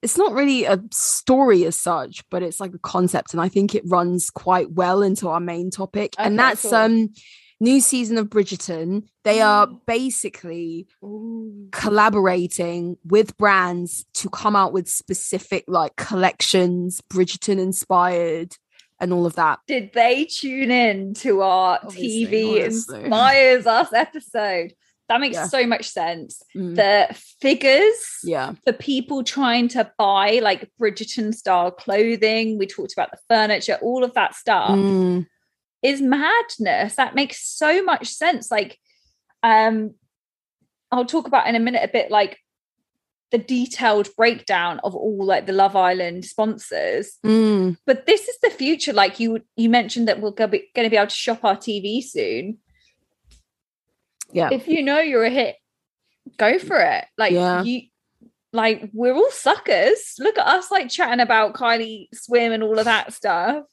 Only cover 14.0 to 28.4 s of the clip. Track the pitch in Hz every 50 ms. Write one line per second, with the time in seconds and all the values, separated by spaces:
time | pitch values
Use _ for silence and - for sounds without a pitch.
14 | - _ _ - - 196 - - - 214 208 202 190 - - 190 180 - - -
15 | - - 190 - - - - 180 - _ 196 185 - - 185 170 160 147 _ -
16 | - - 214 185 185 185 - _ - - - 190 180 180 180 180 175 185 180 -
17 | - _ - 185 185 175 - - - - 202 190 185 185 185 - - _ 190 175
18 | 180 180 180 175 170 165 156 165 170 175 - _ _ _ _ _ _ _ _ _
19 | 180 180 180 175 175 170 - - 165 156 143 - _ - - 254 202 202 _ 240
20 | 233 240 247 269 302 - - - - 269 262 269 269 240 247 247 240 220 202 196
21 | 196 196 208 - - 269 202 196 190 190 185 185 185 185 180 - - 196 190 180
22 | - 240 214 226 226 196 202 220 220 220 214 214 - 226 226 226 226 - 269 214
23 | - 285 220 220 240 262 269 269 269 262 254 254 196 233 220 233 339 - 214 226
24 | 311 - _ 311 - - - 233 208 202 190 175 170 175 _ _ _ _ _ _
25 | _ _ 233 240 285 269 - 170 156 185 - 233 247 240 233 - 220 - - 202
26 | 165 165 175 165 156 - - - - _ _ 185 190 175 170 180 202 196 202 202
27 | 196 - 208 - - - _ _ - 269 - 330 - 269 262 294 392 427 453 466
28 | - - - - - 175 165 143